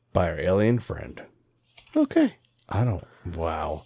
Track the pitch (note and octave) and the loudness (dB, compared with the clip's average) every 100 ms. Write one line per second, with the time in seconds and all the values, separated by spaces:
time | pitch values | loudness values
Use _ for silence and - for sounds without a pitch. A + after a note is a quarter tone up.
0 | _ - F2 D#2 E2+ G2 G#2+ A#2+ - D#2 | _ 0 0 0 2 4 4 2 -2 -10
1 | - - - _ _ _ _ - - D4+ | -12 -16 -20 _ _ _ _ -20 -4 0
2 | C#4+ E4 C#4+ - _ _ - F#2+ B2 F2 | 2 4 2 0 _ _ -4 0 0 -2
3 | - - F2 E2 E2 D#2+ D#2 D#2 | -8 -14 -10 -4 -4 -4 -4 -8